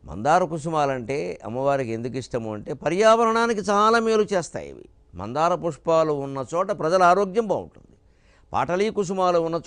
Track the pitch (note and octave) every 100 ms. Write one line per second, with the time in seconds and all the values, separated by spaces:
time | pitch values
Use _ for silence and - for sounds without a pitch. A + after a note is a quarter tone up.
0 | - E2+ B2+ F3 F3 D#3+ D3+ D#3 C#3+ C3
1 | A2+ C#3+ F3 - G#2 B2 C#3 C#3 A#2+ A2+
2 | B2 B2+ A#2+ A#2+ A2 G#2 - C3+ D3 F3
3 | A3 A3+ A3+ A3+ A#3 G#3+ G3+ G3+ G#3+ A#3
4 | A3+ A3 G#3 G3 - G2+ C#2+ B1 - _
5 | _ E2 G#2 C3+ E3 F3 E3 C#3+ - D#3+
6 | D#3+ C#3+ C#3 C3+ B2 E3 F#3+ F3 D#3 F#3
7 | F3 F#3 G3+ F#3 A3 C#3+ D#2+ - - _
8 | _ _ _ _ _ G#2+ C3+ F3+ G#3+ G3+
9 | F3+ F#3+ F3+ E3+ E3 E3